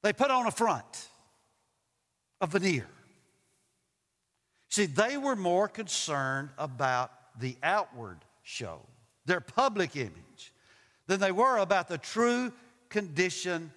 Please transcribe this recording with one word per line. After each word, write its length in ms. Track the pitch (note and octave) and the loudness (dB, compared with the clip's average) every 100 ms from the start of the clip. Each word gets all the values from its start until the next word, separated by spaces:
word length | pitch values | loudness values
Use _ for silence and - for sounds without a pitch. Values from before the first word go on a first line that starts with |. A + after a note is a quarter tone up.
they 100 | G#3+ | 0
put 180 | - C4+ | 2 2
on 160 | C4 A#3 | 4 0
a 40 | |
front, 580 | - A3+ C#3 - - - _ _ _ _ _ _ _ _ _ _ _ _ _ | 2 2 0 -6 -18 -18 _ _ _ _ _ _ _ _ _ _ _ _ _
a 60 | F3+ | 0
veneer. 400 | F#3 F#3 D3 F#2 - - _ _ _ _ _ _ _ _ _ _ _ _ _ _ _ _ | 2 2 0 -2 -16 -20 _ _ _ _ _ _ _ _ _ _ _ _ _ _ _ _
See, 180 | - G3 | 0 2
they 300 | C#3+ A3+ C#4+ | 2 2 2
were 200 | C#4 A#3 | -2 0
more 320 | F3+ F3+ G3 | 2 2 2
concerned 840 | - G3 - - C#3+ C3+ C3+ C#3+ - | -4 -6 -4 -2 -2 -2 -4 -6 -8
about 540 | D3+ B2 C3+ B2+ B2+ - _ A2+ | -8 -2 0 0 -2 -8 _ -8
the 160 | B2+ B2 | -8 -2
outward 560 | D#3+ G#3 F#3 B2+ G#2+ E2+ _ _ | 0 0 -2 -10 -14 -16 _ _
show, 380 | - - G#2 D#2 - _ _ _ | -14 -10 -10 -12 -18 _ _ _
their 160 | C#3 F3+ | -2 -2
public 560 | - - C4+ G#3 E3+ C#3+ | 0 2 2 2 -2 -2
image, 560 | A2 E2+ F2+ - - _ _ _ _ _ - | -8 -10 -20 -20 -20 _ _ _ _ _ -2
than 140 | F#3+ | 0
they 120 | G3 | 2
were 260 | F#3+ B3+ A#3+ | 4 4 4
about 300 | F#3 G3 E3+ | 2 2 0
the 80 | E3 | -6
true 560 | - A3 A#3+ A#3+ B3+ - - _ _ | -4 2 2 2 -2 -8 -20 _ _
condition 840 | G#3 F#3+ C#3+ F3+ - F#3 E3+ E3 | -4 -2 0 0 0 -4 -4 -6